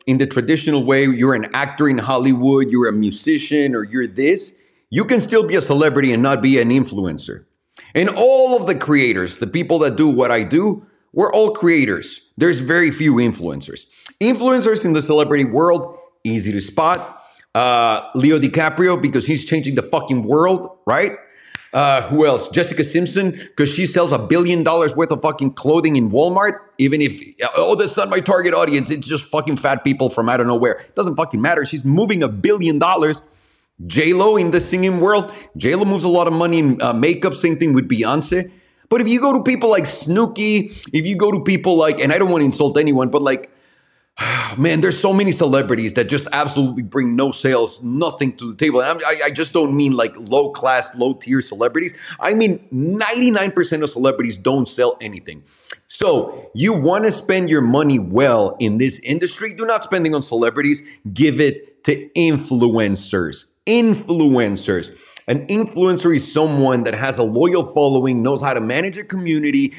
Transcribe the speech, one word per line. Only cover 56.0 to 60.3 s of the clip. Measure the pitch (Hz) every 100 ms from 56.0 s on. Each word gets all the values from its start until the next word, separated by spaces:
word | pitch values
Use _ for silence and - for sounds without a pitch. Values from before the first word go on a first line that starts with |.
| 196 139 - - -
you | 107 185
wanna | 202 139 190 220
spend | - - 190 180
your | 151
money | 120 135 151 131
well | 90 101 139 117 98 -
in | 113 107
this | 131 127
industry, | 120 156 175 - 214
do | 175 226
not | 220 214
spending | 190 160
on | 151
celebrities. | 139